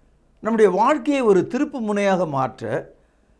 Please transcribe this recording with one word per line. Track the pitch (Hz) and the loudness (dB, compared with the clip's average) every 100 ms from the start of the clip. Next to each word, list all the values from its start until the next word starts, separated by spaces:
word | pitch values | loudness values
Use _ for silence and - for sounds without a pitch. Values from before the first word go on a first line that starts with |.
| _ _ _ _ | _ _ _ _
நம்முடைய | 208 226 214 | -2 2 4
வாழ்க்கையை | 180 233 302 294 277 | 4 2 0 0 0
ஒரு | 240 190 165 | 2 2 2
திருப்பு | 247 294 285 | -2 -4 -4
முனையாக | 220 202 202 185 175 | -4 -2 0 0 -2
மாற்ற, | 143 131 - 110 135 - - _ _ _ _ | -2 -4 -6 -8 -6 -8 -16 _ _ _ _